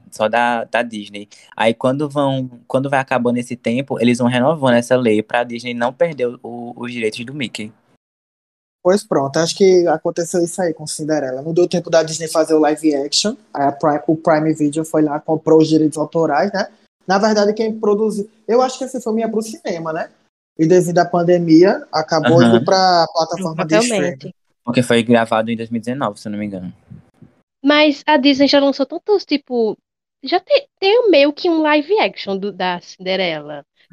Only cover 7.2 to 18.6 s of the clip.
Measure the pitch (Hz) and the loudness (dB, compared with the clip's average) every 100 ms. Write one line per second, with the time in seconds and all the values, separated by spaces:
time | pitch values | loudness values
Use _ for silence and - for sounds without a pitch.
7.2 | 120 143 123 - 107 - _ _ _ _ | -10 -10 -10 -10 -14 -16 _ _ _ _
8.2 | _ _ _ _ _ _ 180 202 - 160 | _ _ _ _ _ _ 0 0 0 -2
9.2 | 135 160 165 - 190 185 170 156 175 170 | -2 -2 -2 2 4 4 2 0 -2 -6
10.2 | 165 180 170 - 180 156 156 - 151 156 | -4 -2 -2 -2 -6 -6 -10 -8 -4 -4
11.2 | 135 127 151 165 180 180 170 170 160 156 | -4 -6 -4 0 0 -2 0 0 0 -4
12.2 | 160 165 160 156 147 151 156 143 143 - | -4 -2 2 2 2 0 0 -2 -2 -2
13.2 | 208 254 _ - 139 143 160 147 - 156 | -2 -4 _ -4 -2 0 0 0 -2 -2
14.2 | 175 156 156 151 147 147 160 160 151 147 | 0 2 0 0 -2 -2 -2 0 0 -2
15.2 | - 156 160 160 156 156 151 156 143 165 | -4 -4 4 4 6 2 0 -2 -4 -2
16.2 | 160 143 196 190 208 - _ _ - 190 | 0 0 -2 -2 -6 -10 _ _ -2 0
17.2 | 214 214 202 214 220 220 208 202 220 202 | 2 2 2 0 -4 -2 0 0 0 -4
18.2 | 196 _ - 233 | -8 _ -2 0